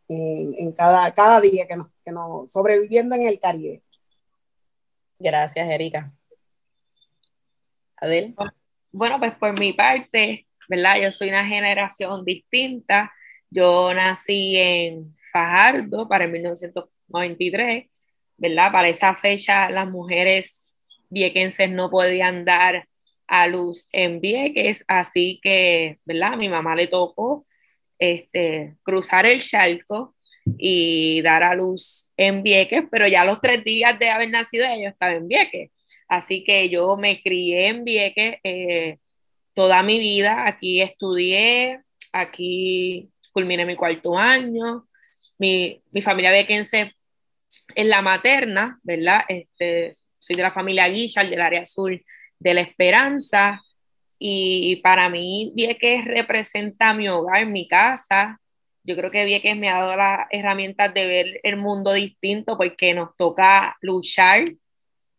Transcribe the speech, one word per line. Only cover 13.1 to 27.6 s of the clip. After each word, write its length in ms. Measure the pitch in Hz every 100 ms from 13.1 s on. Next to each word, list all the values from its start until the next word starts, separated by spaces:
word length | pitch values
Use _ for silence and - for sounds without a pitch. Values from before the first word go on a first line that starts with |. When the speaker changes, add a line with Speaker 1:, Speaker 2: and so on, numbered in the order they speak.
| - - - _
Speaker 3:
Yo 440 | 180 180 175 180
nací 640 | 185 185 185 - 202 190 185
en 600 | 180 175 170 165 156 _ -
Fajardo 760 | 175 170 180 226 262 214 202 220
para 180 | 196
el 80 | 170
mil 100 | 170
novecientos 480 | 170 170 175 180 - _ _
noventa 340 | 175 180 165
y 80 | 180
tres, 400 | 196 240 226 - _ _ _ _ -
¿verdad? 340 | 170 160 190
Para 180 | 196 170
esa 260 | 170 196
fecha 560 | 185 202 202 202 196 185
las 180 | 190 190
mujeres 720 | 180 175 175 185 190 185 - - _ _ _ -
viequenses 640 | 190 185 185 185 185 190
no 200 | 185 180
podían 540 | 185 180 185 185 180
dar 420 | 175 175 185 180 - _ _ _ -
a 180 | 185 175
luz 420 | 180 175 175 -
en 280 | 190 175 170
Vieques, 640 | 196 240 285 285 214 208 -
así 520 | 185 175 180 180 185
que, 540 | 196 190 180 165 160 147
¿verdad? 300 | - 165 196
A 20 | 247
mi 140 | 202
mamá 260 | 170 165 165
le 100 | 175
tocó, 600 | 180 175 - 233 294 _ _